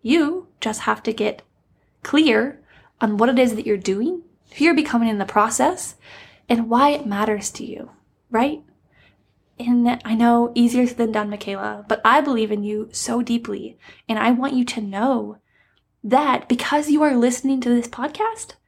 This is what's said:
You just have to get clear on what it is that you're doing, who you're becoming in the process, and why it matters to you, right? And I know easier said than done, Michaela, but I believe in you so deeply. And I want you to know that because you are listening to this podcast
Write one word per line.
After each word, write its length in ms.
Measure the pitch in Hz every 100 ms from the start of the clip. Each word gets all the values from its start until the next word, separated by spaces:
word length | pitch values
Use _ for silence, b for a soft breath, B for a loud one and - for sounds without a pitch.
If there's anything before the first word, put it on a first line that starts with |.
You 440 | 220 330 294 370 - _
just 200 | 226 214
have 200 | - 214
to 80 | 233
get 300 | 220 208 - _ _ _ _ _ _
clear 560 | - 285 311 220 254 - b b b _
on 160 | 220 208
what 120 | 233
it 100 | 254
is 160 | 254 214
that 100 | -
you're 120 | 202
doing, 440 | 190 196 269 359 - _ _ -
who 100 | 311
you're 100 | 311
becoming 340 | 302 233 226
in 80 | 208
the 80 | 196
process, 720 | 214 226 233 269 370 - - B B B B _
and 220 | 240 226
why 200 | 233 285
it 180 | 294 247
matters 420 | 202 214 208 208
to 140 | - -
you, 240 | - - _ _ _ _
right? 320 | 240 277 302 _ _ _ b b b _ _ _ _
And 420 | 240 240 240 247 226
I 80 |
know 380 | 220 233 240 233
easier 320 | 240 240 247 240
said 120 | -
than 140 | 226
done, 160 | 220 208
Michaela, 540 | 208 202 196 208 208 208
but 140 | 220 220
I 160 | 269
believe 300 | 285 240 214
in 120 | 208
you 260 | 208 214 220
so 300 | - - 240
deeply. 560 | 240 233 233 196 220 - B B -
And 120 | 220
I 120 | 220
want 220 | 247 269
you 120 | 262 247
to 160 | -
know 560 | 208 196 247 254 208 - _ _ _ _ _ _
that 440 | 208 254 294 254 -
because 440 | 240 - 294 302
you 100 | 294
are 140 | 302 247
listening 460 | 240 247 269 269
to 80 | 247
this 180 | 240 233
podcast 680 | - 277 - 440 440 - -